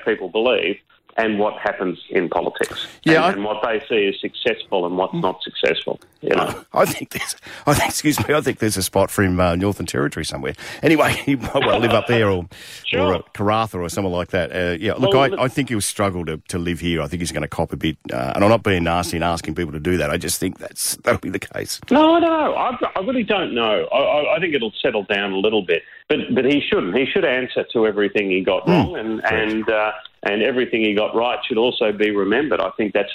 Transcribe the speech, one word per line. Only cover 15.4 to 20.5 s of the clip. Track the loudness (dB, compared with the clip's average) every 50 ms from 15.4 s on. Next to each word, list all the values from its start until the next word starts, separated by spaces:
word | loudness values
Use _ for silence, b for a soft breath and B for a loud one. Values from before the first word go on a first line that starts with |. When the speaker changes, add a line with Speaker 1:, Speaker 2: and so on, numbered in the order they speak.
Speaker 2:
I | -2 -2
think | 0 -2 -4 -2
he'll | -2 -4
struggle | -4 -4 -2 -2 -2 -2 -2 -2 -4 -6
to, | -6 -8 -8 -8
to | -6 -4
live | -4 -4 -4 -2
here. | -2 -2 -2 -2
I | -2 -4
think | -4 -6
he's | -6 -6 -4
gonna | -6 -6 -6
cop | -4 -4 -4 -4 -4
a | -4
bit, | -4 -4 -4 -4 _ -8 -6
uh, | -4 -4 -4 0
and | 2 4
I'm | 4
not | 4 4 4
being | 2 0 2 2
nasty | 2 0 0 0 -2 -2 -2
and | 0
asking | 0 0 -2 -4 -6 -6
people | -4 -4 -4 -6
to | -4
do | -2 0 0 2
that. | 0 0
I | -2 -2
just | -2 -4 -4 -4
think | -4 -6